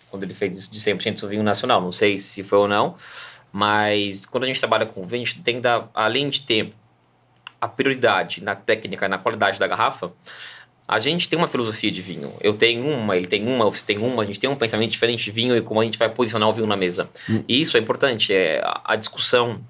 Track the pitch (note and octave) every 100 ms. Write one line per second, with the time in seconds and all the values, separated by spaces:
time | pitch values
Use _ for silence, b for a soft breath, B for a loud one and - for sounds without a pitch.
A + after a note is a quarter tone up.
0 | - F#2+ F#2+ - G2 F#2+ - - G#2+ F#2
1 | A2 G#2 G2+ G#2 G#2+ G2 B2 G#2+ F2+ -
2 | G#2 G2+ - - F#2+ G2+ G2+ G#2 C#3+ -
3 | B B B B _ G2+ G#2 G#2+ G#2 G#2
4 | G2+ G2 - B2 C3 B2+ B2 A2 A2 -
5 | F#2 A#2+ A#2 - - A#2+ A#2+ A2+ - -
6 | A2 B2+ C#3+ - - A2+ F2+ - _ _
7 | _ _ _ _ - _ A#2 - C3+ C3
8 | A2+ F#2+ F2 E2+ G2+ G2 - G#2+ G2 F#2+
9 | G2 F#2+ A#2 A2 G2+ F#2+ F#2+ F2+ B2 -
10 | F2 - B B B B B _ - -
11 | C3+ E3+ - E3 E3+ B2+ A2+ G#2+ G#2+ F2
12 | F2+ D2+ C#2 - G#2 G#2+ A#2 A#2 C#3 C#3
13 | G#2 F#2 F#2 G#2 A2+ B2+ G#2 - - G2+
14 | A#2+ B2 G2+ G2 C3 C3 A2+ G#2+ A2+ -
15 | A#2 A#2 G#2 G#2+ B2 A#2 A2+ A2 A2+ A2
16 | A2+ A#2 A#2 A2 G#2+ A2 G#2+ G2 F#2 F2
17 | - B B G#2+ - B2 D#3+ A#2+ G#2+ B2
18 | C#3 A2 - F#2+ E2+ C#2+ - - - A2+
19 | - - - B2 A#2+ A2